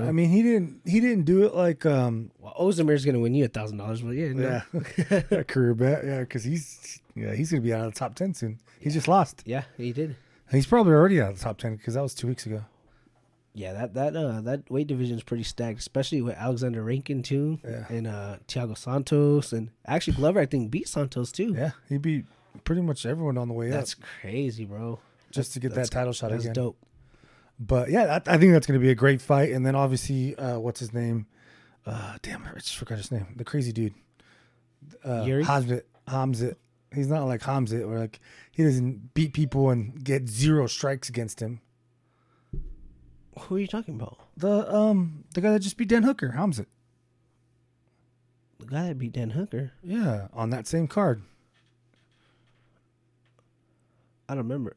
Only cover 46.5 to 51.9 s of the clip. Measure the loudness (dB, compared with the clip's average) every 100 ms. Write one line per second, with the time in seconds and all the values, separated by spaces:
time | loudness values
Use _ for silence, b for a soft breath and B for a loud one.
46.5 | -2 -6 _ _ _ _ _ _ _ _
47.5 | _ _ _ _ _ _ _ _ _ _
48.5 | _ -8 -4 -4 -4 -6 -4 -4 -4 -4
49.5 | -6 -8 -10 -6 -2 -2 -2 -6 -6 -4
50.5 | -4 -4 -2 0 2 2 0 -4 _ _
51.5 | _ _ _ _